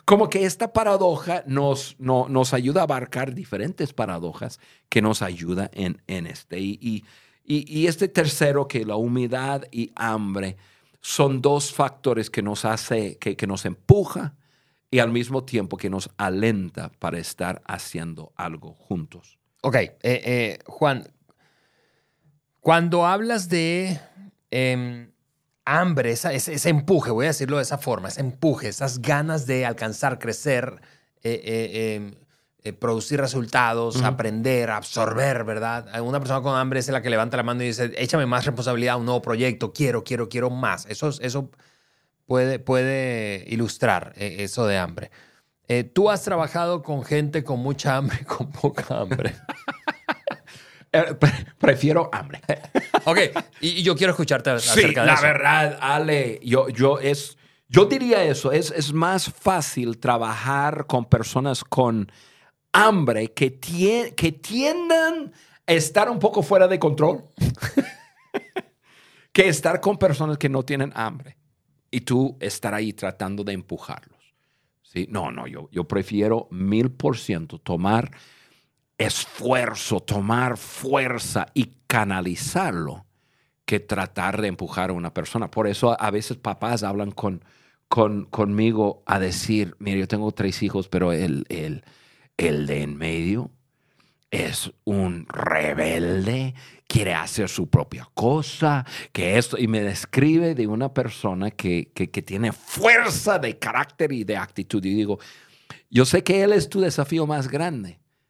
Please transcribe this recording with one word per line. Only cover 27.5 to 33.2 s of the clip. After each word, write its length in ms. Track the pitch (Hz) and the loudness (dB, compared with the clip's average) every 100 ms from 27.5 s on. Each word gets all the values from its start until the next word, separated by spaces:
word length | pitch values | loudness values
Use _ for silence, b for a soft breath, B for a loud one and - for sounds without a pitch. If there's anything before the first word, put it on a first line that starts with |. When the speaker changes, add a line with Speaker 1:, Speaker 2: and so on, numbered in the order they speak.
| 143 | -2
Speaker 2:
de 60 | |
esa 140 | 127 120 | -2 -4
forma, 300 | - 104 92 | -4 -4 -4
ese 120 | 113 | -6
empuje, 460 | 131 123 165 120 110 | -6 0 0 0 -4
esas 320 | - 135 123 | -6 -6 -4
ganas 440 | 117 143 156 160 127 | 0 0 0 -2 -2
de 200 | 127 120 | 0 -2
alcanzar, 540 | 117 110 107 139 127 | -4 -6 -2 -2 -2
crecer, 640 | 117 104 147 127 123 123 b b b _ | -6 -4 -2 -2 -2 -10 b b b _
eh, 180 | 113 113 | -6 -6
eh, 520 | 101 113 110 107 110 107 | -4 -4 -4 -4 -4 -4
em, 200 | 104 - _ _ _ _ | -10 -16 _ _ _ _
eh, 100 | 107 | -14
producir 460 | 101 117 113 - | -6 -2 -2 -2
resultados, 800 | 143 | -2